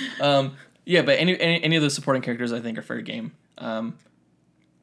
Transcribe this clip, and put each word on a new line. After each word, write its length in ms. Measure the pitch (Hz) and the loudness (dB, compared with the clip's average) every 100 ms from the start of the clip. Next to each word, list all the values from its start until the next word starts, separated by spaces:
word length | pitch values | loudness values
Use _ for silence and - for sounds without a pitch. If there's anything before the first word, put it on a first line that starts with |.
| 269 214 | -10 -2
Um, 380 | 143 139 135 - - _ | 2 2 2 -6 -20 _
yeah, 180 | - 175 | 2 2
but 160 | 147 139 | 4 4
any, 220 | 165 185 | 4 2
any, 240 | 131 170 | 2 2
any 120 | 156 165 | 2 2
of 40 | |
those 120 | 147 143 | 2 0
supporting 260 | 143 131 | 0 0
characters 300 | 127 120 120 | -2 -4 -2
I 80 | 117 | -4
think 180 | 117 113 | -6 -8
are 40 | |
fair 180 | - 117 | -8 -10
game. 320 | 113 117 110 - _ - | -8 -10 -10 -14 _ -12
Um, 400 | 120 110 113 - _ _ _ _ _ _ _ _ | -8 -6 -6 -10 _ _ _ _ _ _ _ _